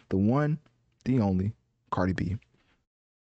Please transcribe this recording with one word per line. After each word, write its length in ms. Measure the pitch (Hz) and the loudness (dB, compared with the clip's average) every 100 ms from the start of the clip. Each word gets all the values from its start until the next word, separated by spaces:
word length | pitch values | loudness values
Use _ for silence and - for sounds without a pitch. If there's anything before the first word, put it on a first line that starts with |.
| - | -4
the 80 | 95 | 0
one, 440 | 104 135 151 156 - _ _ _ | 2 2 0 -2 -8 _ _ _
the 140 | 113 127 | -2 2
only, 340 | 101 92 101 - _ _ _ | 2 0 -2 -6 _ _ _
Cardi 220 | - 92 | -2 -2
B. 240 | 85 - 98 - _ _ _ _ _ _ _ | -2 -4 -6 -10 _ _ _ _ _ _ _